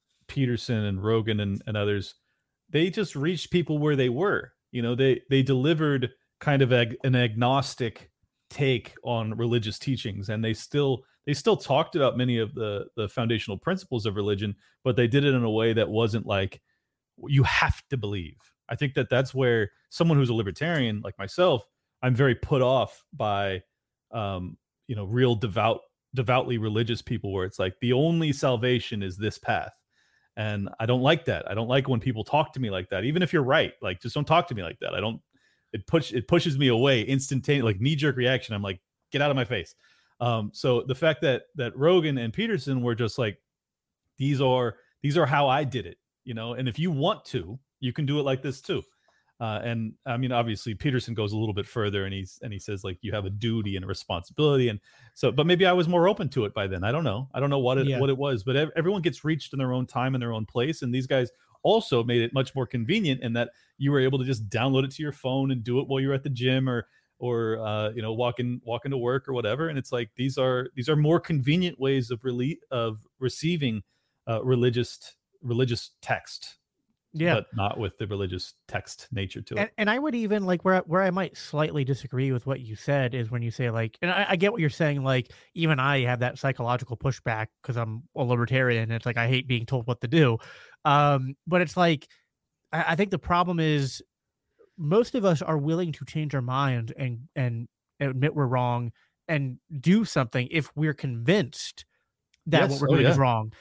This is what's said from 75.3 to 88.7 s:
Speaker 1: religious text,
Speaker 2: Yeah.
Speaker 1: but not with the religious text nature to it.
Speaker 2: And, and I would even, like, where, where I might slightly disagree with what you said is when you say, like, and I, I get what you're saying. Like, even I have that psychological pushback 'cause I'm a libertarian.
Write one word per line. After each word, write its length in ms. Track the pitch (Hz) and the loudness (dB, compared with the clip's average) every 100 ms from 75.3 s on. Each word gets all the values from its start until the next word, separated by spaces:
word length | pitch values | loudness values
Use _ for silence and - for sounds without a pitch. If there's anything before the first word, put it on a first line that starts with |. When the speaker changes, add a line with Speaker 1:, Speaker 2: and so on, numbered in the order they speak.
| _ | _
Speaker 1:
religious 500 | 127 120 127 117 - _ | -4 0 0 -2 -6 _
text, 560 | - 104 - - - - _ _ _ _ _ | -6 -6 -4 -14 -16 -20 _ _ _ _ _
Speaker 2:
Yeah. 240 | 160 170 110 | -2 2 2
Speaker 1:
but 100 | - | -2
not 260 | 113 101 - | -2 -2 -2
with 180 | 101 - | -6 -6
the 80 | 104 | -6
religious 480 | 101 95 90 - - - | -4 -4 -6 -10 -16 -10
text 400 | 98 - - - | -10 -8 -18 -10
nature 300 | 101 98 - | -8 -6 -8
to 160 | 107 110 | -8 -4
it. 80 | 214 | -4
Speaker 2:
And, 40 | - | -2
and 120 | 208 | -2
I 100 | 240 | 0
would 160 | 302 240 | -2 -2
even, 300 | 220 208 185 | -2 -2 0
like, 200 | 180 185 | 0 2
where, 140 | 185 | 0
where 200 | 180 175 | 2 0
I 100 | 190 | 2
might 260 | 180 180 - | 0 -4 -8
slightly 480 | - 147 156 151 131 | -8 -2 0 0 -2
disagree 460 | 131 135 127 135 | -2 -4 -2 0
with 120 | 127 131 | -2 -2
what 140 | 135 | -6
you 160 | 117 107 | -6 -8
said 380 | - 143 127 127 | -2 0 0 -2
is 160 | 113 | -4
when 100 | 123 | -4
you 100 | 117 | -4
say, 180 | 110 123 | -2 -2
like, 280 | 113 113 - | -2 -4 -4
and 100 | 175 | -2
I, 140 | 185 202 | 0 0
I 40 | 190 | 2
get 160 | 196 | 2
what 80 | 226 | 2
you're 100 | 156 | -2
saying. 320 | - 156 143 | 2 0 0
Like, 280 | 135 131 120 - _ | 2 0 0 -12 _
even 260 | - 160 143 | -2 2 4
I 220 | 135 139 | 4 2
have 180 | 123 123 | 2 0
that 180 | 123 - | -2 -2
psychological 600 | 135 131 120 123 - 113 | -4 -2 -2 -2 -2 -4
pushback 500 | 139 123 - 110 110 _ | -4 -2 -4 -4 -6 _
'cause 140 | - 120 | -8 -4
I'm 260 | 113 110 147 - | -4 -8 -10 -4
a 80 | |
libertarian. 600 | 123 123 117 131 127 | 0 2 2 2 2